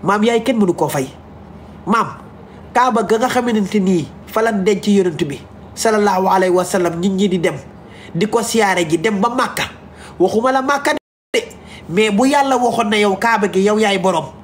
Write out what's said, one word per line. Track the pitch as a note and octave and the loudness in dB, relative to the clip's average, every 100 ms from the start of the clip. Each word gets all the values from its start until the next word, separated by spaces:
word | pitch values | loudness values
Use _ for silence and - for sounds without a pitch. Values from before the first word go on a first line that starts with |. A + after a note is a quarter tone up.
Maam | F#3+ G#3 | 0 0
yaay | G#3+ A#3 | 2 0
kenn | A3+ A#3 | 0 0
mënu | G3 - | 0 0
koo | D3+ | -2
fay. | C#3+ C3+ - - - - - - - - | -2 -6 -10 -20 -20 -20 -20 -20 -16 -2
Maam, | A3+ F3+ - - - - - - | -2 -2 -8 -20 -20 -20 -20 -4
Kaaba | B3 B3+ A#3 G3 | 0 2 0 0
ga | A3 | 0
nga | B3 | 0
xamante | B3+ A#3+ A3 F#3+ G#3+ | -2 0 -2 0 0
nii | F#3 F3+ C#3 - - | 2 0 -2 -12 -8
fa | - | -2
lañ | A3+ G#3+ | 0 0
denc | F#3 G#3+ - | 0 0 2
Yonent | G3+ F3+ D3+ | 2 2 0
bi, | D#3+ C3 - - - | -6 -6 -12 -20 -20
sallallahu | - A3+ G#3+ G#3 F#3 F#3+ | -4 0 2 2 2 2
alayhi | F#3+ F#3 | 2 2
wa | F3+ | 2
sallam, | F3+ G3 F3 E3 | 0 0 -2 -2
nit | F#3+ | -2
ñi | F#3+ G3+ | 0 0
di | F3+ | 0
dem, | E3 D3+ - - - - - | -2 -4 -14 -20 -20 -20 -10
di | E3 G#3 | -4 -2
ko | A3+ | -2
siyaare | G#3+ A3+ G3+ F3+ | -2 0 0 0
ji, | E3 E3 | 0 0
dem | F#3+ G3+ | -2 0
ba | A#3 | 0
Màkka. | B3 A3+ - - - - - - - | 2 0 0 -8 -10 -20 -20 -20 0
Waxuma | F3+ G3+ B3+ | 2 2 2
la | C4+ | 0
Màkka | C4 C#4+ C#4+ D4+ _ _ _ | 0 0 0 -4 _ _ _
de, | B3 - - - - - | -4 -4 -16 -20 -20 -4
mais | E3+ G#3+ | 0 2
bu | G3+ C4 | 2 2
Yàlla | C#4+ C#4 B3+ | 2 2 2
waxoon | B3 A3+ A3 | 0 0 0
na | G#3+ | 2
yow | G#3 F#3+ | 2 2
Kaaba | A#3 A3+ G3+ | 0 0 0
gi | F3+ | 2
yow | G3+ G#3+ | 2 2
yaay | G#3+ G3 | 2 2
borom. | F3+ E3+ D3+ - | 0 0 -4 -14